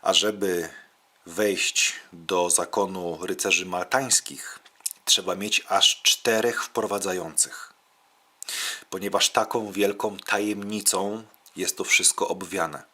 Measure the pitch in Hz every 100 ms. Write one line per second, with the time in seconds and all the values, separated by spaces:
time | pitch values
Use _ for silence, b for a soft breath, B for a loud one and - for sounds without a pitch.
0 | - 95 104 101 98 87 80 B B _
1 | _ _ 92 85 104 92 - - - -
2 | - 85 82 92 87 87 87 107 98 95
3 | 87 80 92 92 101 90 92 90 90 131
4 | 131 - - - - - - _ - -
5 | - 110 92 92 104 98 - 98 - -
6 | - - - 110 117 113 - - 107 101
7 | 95 92 80 76 - - - - _ _
8 | _ _ _ _ B B B B B 95
9 | 98 98 - - 110 120 107 98 101 101
10 | 107 101 - 104 104 104 101 107 98 95
11 | 98 110 110 _ - - 92 - 95 -
12 | - - - 92 92 98 82 73 -